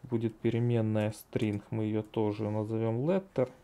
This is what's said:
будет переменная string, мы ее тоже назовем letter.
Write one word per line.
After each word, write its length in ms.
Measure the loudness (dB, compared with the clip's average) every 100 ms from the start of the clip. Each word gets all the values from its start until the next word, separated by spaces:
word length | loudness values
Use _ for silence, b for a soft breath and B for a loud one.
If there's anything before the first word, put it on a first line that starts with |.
будет 300 | -2 -2 -2 0
переменная 720 | 0 2 2 2 2 2 0
string, 520 | -2 -6 0 0 0 -4
мы 160 | -2
ее 180 | 0 -2
тоже 460 | -2 0 0 0 -2
назовем 580 | -2 -2 0 0 0 0
letter. 440 | 0 -2 -2 -2 -2